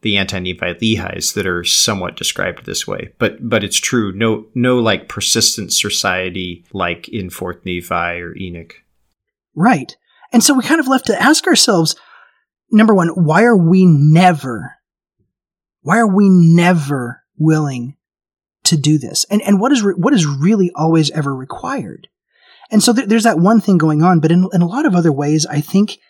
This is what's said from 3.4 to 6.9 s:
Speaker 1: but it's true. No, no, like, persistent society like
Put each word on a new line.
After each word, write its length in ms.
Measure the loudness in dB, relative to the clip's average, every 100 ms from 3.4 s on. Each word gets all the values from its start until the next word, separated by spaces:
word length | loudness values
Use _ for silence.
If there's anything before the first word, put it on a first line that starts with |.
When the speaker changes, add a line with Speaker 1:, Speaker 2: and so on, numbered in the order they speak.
| -4
Speaker 1:
but 160 | -4
it's 140 | -2 -4
true. 340 | -2 -2 -2
No, 340 | -2 -2 -4 -6 -4
no, 240 | 0 0
like, 280 | 0 -2 -6
persistent 640 | -8 -4 0 0 -4 -6
society 960 | -4 -4 -4 -2 -4 -4 -8 -10 -12 _
like 340 | -6 -6